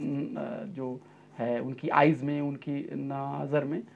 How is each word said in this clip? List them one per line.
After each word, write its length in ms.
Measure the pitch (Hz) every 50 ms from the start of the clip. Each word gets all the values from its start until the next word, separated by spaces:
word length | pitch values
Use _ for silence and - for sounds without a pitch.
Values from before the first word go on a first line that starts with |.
न-, 360 | - 139 139 139 147 - -
अ, 380 | 147 143 127 117 - - - 175
जो 260 | 139 131 127 127 127 - - - - - - - -
है 220 | 117 120 120 120
उनकी 280 | 127 131 147 - 151 -
eyes 360 | - 147 143 160 151 127 135
में, 160 | 143 147 147
उनकी 480 | 143 143 139 - - 147 143 143 - -
नज़र 720 | - 143 139 139 139 139 139 139 139 143 143 139 147 147 131
में 180 | 143 160 233 - - -